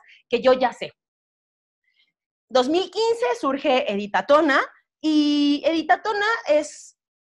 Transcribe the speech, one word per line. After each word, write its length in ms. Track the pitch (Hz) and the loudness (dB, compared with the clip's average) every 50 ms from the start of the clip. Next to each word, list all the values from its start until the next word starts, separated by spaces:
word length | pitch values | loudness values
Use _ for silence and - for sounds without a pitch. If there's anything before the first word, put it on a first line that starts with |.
| _ - - _ _ - | _ -20 -20 _ _ -4
que 140 | 240 240 | -4 0
yo 100 | 196 254 | 2 2
ya 200 | 262 254 254 233 | 2 2 0 -2
sé. 200 | 220 - 165 - - _ _ _ _ _ _ _ _ _ _ _ _ _ _ _ _ _ _ _ _ _ _ _ _ _ _ _ _ _ _ - | -4 -8 -14 -16 -16 _ _ _ _ _ _ _ _ _ _ _ _ _ _ _ _ _ _ _ _ _ _ _ _ _ _ _ _ _ _ -2
Dos 180 | 226 254 247 262 | 0 0 0 2
mil 220 | 320 359 370 - | 0 -2 -2 -2
quince 500 | - 403 453 453 466 466 494 494 480 - | -2 -2 0 0 0 0 -2 -2 -2 -2
surge 500 | - 269 269 277 - 302 - 254 - - | -2 -4 -4 -2 0 0 0 0 0 -2
Editatona, 680 | 202 196 208 202 - 185 190 - 285 302 330 285 262 311 523 - - _ _ _ _ _ | -4 -6 -6 -4 -4 -4 2 2 4 4 4 2 2 0 0 -2 -8 _ _ _ _ _
y 640 | - 311 311 302 294 294 294 294 285 285 285 285 - | -4 0 2 2 2 2 0 2 2 0 0 0 0
Editatona 640 | 294 330 320 302 302 359 - - 427 427 403 403 440 466 480 - 262 | -2 -2 0 0 0 0 0 -2 -4 -4 -2 -2 -2 -2 -2 0 0
es, 500 | 302 302 302 - - - - - _ _ _ _ _ _ _ _ | 0 0 0 -4 -10 -20 -20 -20 _ _ _ _ _ _ _ _